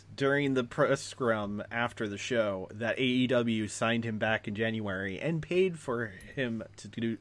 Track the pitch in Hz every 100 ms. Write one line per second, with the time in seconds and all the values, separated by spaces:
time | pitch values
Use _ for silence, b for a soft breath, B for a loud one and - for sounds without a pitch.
0 | - - 139 139 139 131 120 - 113 135
1 | - - 120 110 101 104 - 117 120 -
2 | 107 101 - 120 104 95 92 104 113 104
3 | 131 127 123 123 117 110 104 - 113 117
4 | 113 107 110 110 - 104 113 110 104 95
5 | 98 95 147 160 156 180 190 165 - 120
6 | 110 92 - - 123 113 - - 104 113
7 | 113 107